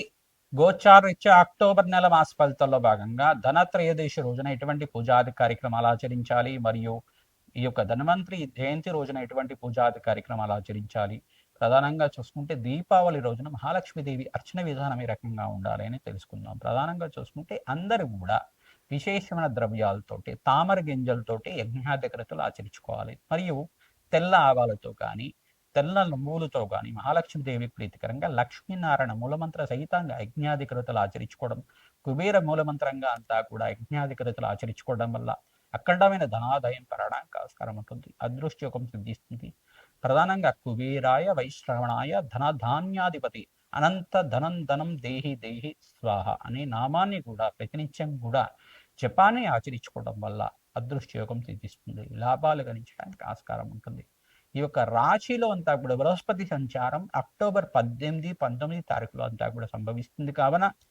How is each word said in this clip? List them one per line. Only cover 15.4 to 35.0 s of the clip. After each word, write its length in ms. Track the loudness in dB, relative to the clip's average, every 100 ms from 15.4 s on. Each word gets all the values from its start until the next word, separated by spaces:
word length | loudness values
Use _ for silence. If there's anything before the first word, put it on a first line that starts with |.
| -6
ఉండాలి 360 | -6 -4 -4 -6
అని 120 | -8
తెలుసుకుందాం. 560 | -10 -14 -12 -14 -12 -8
ప్రధానంగా 500 | -4 -2 -2 -4 -8
చూసుకుంటే 480 | -10 -14 -14 -10 -10 -6
అందరూ 380 | -6 0 0 -2
కూడా 260 | -6 -2 -2 -2 _ _ _ -8
విశేషమైన 580 | -6 -2 -4 -4 -2 -2
ద్రవ్యాలతోటి, 840 | 0 -2 0 0 0 -6 -14 -12 -6
తామర 340 | 2 2 4 2
గింజలతోటి 720 | 0 -2 -2 -2 -2 -6 -6
యజ్ఞాధికృతులు 880 | -8 -6 -6 -2 -2 -4 -8 -10 -6
ఆచరించుకోవాలి. 720 | -6 -6 -16 -16 -10 -8 -10 -12 -4
మరియు 280 | -4 -2 -6 -8 _ _ _ _
తెల్ల 220 | 0 6 6
ఆవాలతో 480 | 8 6 4 0 -8
కానీ, 340 | -10 -8 -8 -10 -12 _ _ _ 0
తెల్ల 260 | 2 4
నువ్వులతో 600 | 2 0 -4 -4 -2 -2 -4
కానీ 240 | -4 -8
మహాలక్ష్మీదేవి 760 | -6 0 0 0 -4 -4 -4 -6
ప్రీతికరంగా 600 | -8 -10 -8 -8 -4 -2
లక్ష్మీనారాయణ 840 | 0 -2 -4 -10 -4 0 2 2
మూలమంత్ర 520 | -2 -4 -4 -6 -6
సహితంగా 520 | -4 -6 -2 -2 -2 -6
యజ్ఞాధికృతులు 760 | -8 -4 -2 -2 -4 -6 -4 0
ఆచరించుకోవడం, 640 | -2 -4 -12 -8 -8 -8 -12 _ _ _ -6
కుబేర 300 | -2 2 2
మూలమంత్రంగా 720 | 2 0 -2 -2 -4 -2 -4
అంతా 260 | -4 -2 -2
కూడా 240 | -2 -4 -6
యజ్ఞాధికృతులు 800 | -6 -6 -4 -4 -6 -6 -4 -4
ఆచరించుకోవడం 640 | -4 -6 -8 -6 -4